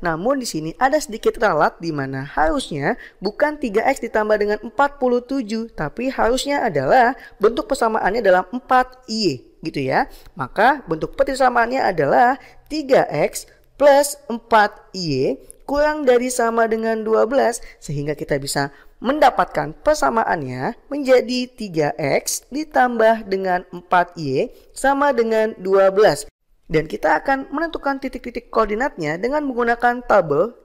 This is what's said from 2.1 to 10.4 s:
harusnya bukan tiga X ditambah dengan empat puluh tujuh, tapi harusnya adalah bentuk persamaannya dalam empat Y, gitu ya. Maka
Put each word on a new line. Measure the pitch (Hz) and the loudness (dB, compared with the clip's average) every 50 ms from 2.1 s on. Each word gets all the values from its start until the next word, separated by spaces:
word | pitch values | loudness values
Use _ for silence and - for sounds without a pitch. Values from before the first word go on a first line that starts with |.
| 135 135 135 | -6 -8 -8
harusnya | 143 - - - - 285 269 - - - 139 143 190 254 - - - _ - | -6 -2 0 0 0 0 -2 -4 -6 -6 -4 -2 -2 -2 -4 -8 -20 _ -8
bukan | 180 208 - - 302 302 302 302 | -8 -6 -2 -2 -2 -2 -2 -4
tiga | 269 226 190 220 - | -6 -2 -2 0 0
X | 269 277 - | 0 -2 -2
ditambah | 247 226 - 220 214 214 214 | -6 -4 -2 -2 2 2 2
dengan | 208 208 208 208 208 | 0 2 -2 -2 -4
empat | - 233 - - 285 285 285 - | -6 -8 0 0 0 0 0 -2
puluh | 254 247 240 247 | 0 0 0 0
tujuh, | 247 - 269 277 220 202 226 220 226 226 - - | -2 -4 -6 -6 -4 -6 -6 -8 -8 -10 -8 -8
tapi | 156 143 - - 247 269 | -8 -8 -6 -4 -6 -4
harusnya | - 240 214 226 254 262 - 277 285 285 269 | 0 0 2 2 2 0 -2 -2 -2 -2 -2
adalah | 214 147 139 131 147 214 262 233 240 - - - - - - | 0 0 0 2 4 4 4 4 4 0 -4 -14 -18 -6 0
bentuk | 208 220 240 - 202 - | 0 2 2 0 -4 -4
persamaannya | 277 - 240 220 220 226 - 180 208 247 | -2 -2 0 0 0 0 -2 -2 -2 0
dalam | 202 190 180 185 185 - | 2 4 4 4 2 -2
empat | 240 254 - - 262 254 254 254 - - - | -8 -10 -2 0 2 2 2 0 -8 -20 -12
Y, | - 220 220 208 165 135 120 - - _ - | -10 -6 -2 -2 -2 -2 -4 -12 -20 _ -10
gitu | - 160 - 151 | -10 -8 -6 -4
ya. | 131 131 143 202 277 - - - - - - | -2 0 0 0 -2 -2 -8 -20 -20 -18 -10
Maka | - | -10